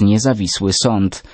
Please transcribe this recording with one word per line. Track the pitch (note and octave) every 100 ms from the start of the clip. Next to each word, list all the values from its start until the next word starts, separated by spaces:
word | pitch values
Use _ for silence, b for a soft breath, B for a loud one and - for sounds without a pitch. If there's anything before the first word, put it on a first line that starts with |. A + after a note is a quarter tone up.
niezawisły | G2+ G#2+ C3 A2+ F#2 - G2
sąd. | F#2 B2+ G#2+ G2 - B